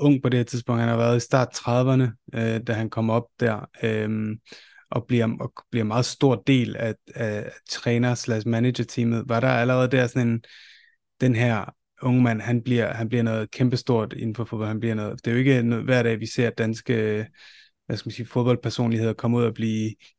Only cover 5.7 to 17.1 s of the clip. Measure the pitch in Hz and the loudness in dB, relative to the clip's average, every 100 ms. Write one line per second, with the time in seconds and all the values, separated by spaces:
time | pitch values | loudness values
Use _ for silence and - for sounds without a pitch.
5.7 | 120 107 120 127 - 139 117 - 131 113 | -2 0 0 0 2 2 4 4 2 2
6.7 | - 113 107 - - 110 104 - - - | -2 -6 -6 -12 -6 -4 -4 -8 -14 -12
7.7 | - 123 117 123 120 - 110 113 113 123 | -6 0 2 2 0 -2 -2 0 0 0
8.7 | 120 117 - 117 113 123 117 127 123 120 | 0 -4 -2 0 0 -2 0 2 2 2
9.7 | 127 127 131 120 131 120 117 - - - | 2 2 2 0 0 0 0 -6 -20 -20
10.7 | - _ _ _ - 127 117 120 110 - | -20 _ _ _ -2 2 4 2 0 -4
11.7 | - _ _ 127 127 123 110 104 120 120 | -14 _ _ 0 4 4 2 0 -2 0
12.7 | 120 110 110 113 120 113 110 107 - 123 | 0 0 -2 -2 0 0 -2 -4 -2 0
13.7 | 120 - 117 107 - 117 110 110 110 107 | 0 0 0 0 -4 -6 -6 -6 -4 -4
14.7 | 110 113 110 104 - 117 120 135 127 117 | -2 -2 -2 -4 -6 -2 2 4 4 2
15.7 | 113 110 127 117 113 110 - 117 - 113 | 0 2 2 2 -2 -4 -2 -2 0 -4
16.7 | 113 - 117 107 | -2 -2 -2 0